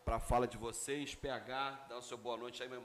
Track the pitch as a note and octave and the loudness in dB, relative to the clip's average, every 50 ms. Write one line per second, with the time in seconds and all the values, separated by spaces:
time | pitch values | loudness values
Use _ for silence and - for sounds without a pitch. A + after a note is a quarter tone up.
0 | - - A#2 A2 - - B2 A#2+ B2 A#2 - A2 A2 A#2 A2 - - - C#3 D3 | 0 2 2 2 4 6 6 6 6 6 2 -2 -4 -4 -2 -2 -2 0 0 0
1 | C#3+ C3 - - - C#3 C3 A#2 - B2 B2+ C3+ C#3 C#3 C3+ B2+ - - A#2+ B2 | 0 -2 -4 -4 -2 -2 -2 -2 -4 -2 0 0 0 0 0 -4 -10 -8 -8 -8
2 | A#2+ - B2 A2+ G#2+ B2 A#2 A2+ A#2+ B2 A#2 - B2+ B2+ B2+ B2+ A#2 | -6 -6 -8 -6 -2 -2 -2 -2 -2 -4 -4 -4 -6 -4 -6 -8 -10